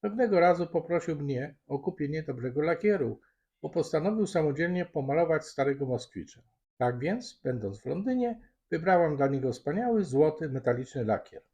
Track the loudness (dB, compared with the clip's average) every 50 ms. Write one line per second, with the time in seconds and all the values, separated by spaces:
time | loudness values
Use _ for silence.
0 | -4 -4 0 0 2 4 4 6 6 6 4 4 0 -2 -2 -4 -2 0 -2 -2
1 | 0 -2 -6 -4 -2 -2 -2 -4 -4 -6 -12 _ _ _ -6 -4 -4 -6 -4 -4
2 | -4 -4 -4 -6 -6 -6 -8 -6 -6 -4 -2 -2 0 0 0 2 2 2 2 2
3 | 0 -2 -4 -6 _ _ _ _ _ _ _ _ -10 -4 -2 -2 -2 0 0 0
4 | 0 2 2 2 0 0 2 0 2 2 0 0 0 0 0 -2 -2 -2 _ -4
5 | -2 0 2 2 4 2 2 0 -2 -6 -4 0 0 0 0 -2 -2 -4 -2 -4
6 | -6 -8 _ -14 -14 -14 -18 -20 _ _ _ _ _ _ _ _ -2 -2 0 -2
7 | -2 -4 -4 -4 -6 -12 -20 _ _ -4 -4 -4 -4 -6 -8 -8 _ -6 -6 -4
8 | -2 -2 0 0 0 -2 -4 -6 -14 _ _ _ _ _ -6 -2 2 4 4 6
9 | 6 4 2 2 2 2 2 0 0 -2 -4 -2 _ -4 -2 0 0 2 2 2
10 | 0 2 4 4 4 4 4 -2 -6 -4 -6 -2 0 0 0 0 -2 -6 -6 -4
11 | 0 0 0 0 -2 -10 -18 -20 _ _